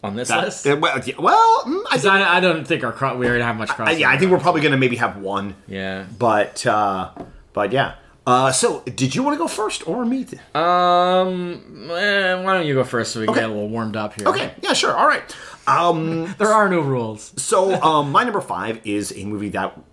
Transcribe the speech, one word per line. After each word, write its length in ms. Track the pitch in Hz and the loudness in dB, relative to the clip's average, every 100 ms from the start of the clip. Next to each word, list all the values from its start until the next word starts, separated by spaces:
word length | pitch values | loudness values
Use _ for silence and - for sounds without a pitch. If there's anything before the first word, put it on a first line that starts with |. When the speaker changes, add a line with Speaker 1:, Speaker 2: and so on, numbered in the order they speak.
Speaker 1:
On 140 | 101 101 | -6 -6
this 120 | 123 | -2
Speaker 2:
that, 140 | 113 180 | -2 -2
Speaker 1:
list? 200 | - 143 | -2 0
Speaker 2:
uh, 100 | 143 | 2
well, 180 | 160 135 | 0 -2
yeah, 100 | 120 131 | -6 -2
well, 440 | 175 415 453 453 233 | 2 4 6 4 0
mm, 140 | 349 466 | -6 -2
I 60 | |
Speaker 1:
'Cause 100 | 262 | 0
Speaker 2:
think 120 | 208 | 4
Speaker 1:
I, 240 | 196 190 180 | 4 4 4
I 20 | |
don't 260 | 180 160 135 | 4 0 -2
think 160 | 160 | -2
our 80 | 123 | -2
cro-, 240 | 113 135 123 | -2 -4 0
we 120 | 123 | 0
already 160 | 120 | 0
have 120 | 120 113 | 0 -2
much 140 | 107 | -4
Speaker 2:
I, 40 | |
Speaker 1:
crossover. 240 | - 117 165 | -2 0 2
Speaker 2:
yeah, 100 | 135 | 2
I 60 | 139 | 4
think 160 | 185 | 4
we're 60 | 180 | 4
probably 220 | 156 165 | 4 2
gonna 160 | 147 135 | 2 4
maybe 180 | 131 117 | 2 2
have 200 | 117 98 | -2 -4
one. 360 | 95 98 101 92 - | -4 -4 -6 -12 -12
Speaker 1:
Yeah. 360 | 95 95 95 95 98 | -8 -6 -8 -10 -2
Speaker 2:
But, 480 | 117 104 101 - 123 | 2 2 0 -2 0
uh, 440 | 107 101 95 90 - - - - | 2 0 -2 -6 -10 -18 -18 -10
but 200 | - 101 | -4 -2
yeah. 200 | 127 104 - - _ - | 0 -2 -6 -20 _ 0
Uh, 240 | 127 131 | 2 2
so, 300 | 131 240 147 - - | 2 0 -2 -8 -4
did 180 | 131 | -2
you 80 | 135 | 0
wanna 140 | 277 294 | -2 -2
go 100 | 330 | -4
first 400 | - 208 - - | -2 -4 -4 -6
or 180 | 214 | -4
me? 200 | 233 262 | -2 -4
Th- 180 | - - - 147 | -6 -14 -6 -2
Speaker 1:
Um, 1300 | 170 180 180 175 180 185 185 180 175 165 - - 147 170 | 2 4 4 4 4 4 2 -2 -6 -10 -14 -18 -10 -2
eh, 380 | 208 202 185 185 | 0 2 2 0
why 120 | 190 | 0
don't 120 | 190 156 | 0 2
you 80 | |
go 100 | 135 | 0
first 280 | 127 123 110 | 0 -2 -4
so 80 | 117 | -2
we 60 | 110 | 0
can 60 | |
Speaker 2:
Okay. 60 | - | 0
Speaker 1:
get 80 | 113 | 0
a 20 | |
little 160 | 104 104 | -4 -4
warmed 280 | 113 110 107 | -4 -4 -4
up 180 | 107 | -6
here? 120 | - 214 | -2 -2
Speaker 2:
Okay, 220 | 392 - - | 0 -4 -6
yeah, 120 | 370 | -2
sure, 220 | 302 - - | 0 0 2
all 100 | 277 | 2
right. 160 | 285 - - - - - | 2 -4 -18 -18 -8 0
Um, 640 | 139 170 165 160 165 165 | 2 2 0 -2 -4 -6
Speaker 1:
<laughs> 40 | - | -2
There 140 | 208 | 2
are 160 | 220 202 | 4 4
no 120 | 175 | 2
rules. 520 | 143 127 113 107 - - | 0 -2 -4 -8 -12 -10
Speaker 2:
so, 440 | - 202 190 180 | 0 2 2 2
um, 300 | 156 156 143 | 4 2 2
my 120 | 170 | 2
number 160 | 247 202 | 2 -2
five 400 | - 87 104 110 | -4 -6 -6 -6
is 280 | 107 104 98 95 | -4 -4 -4 -8
a 80 | |
movie 260 | 98 104 101 | -8 -6 -6
that 280 | 95 95 - - | -4 -6 -8 -20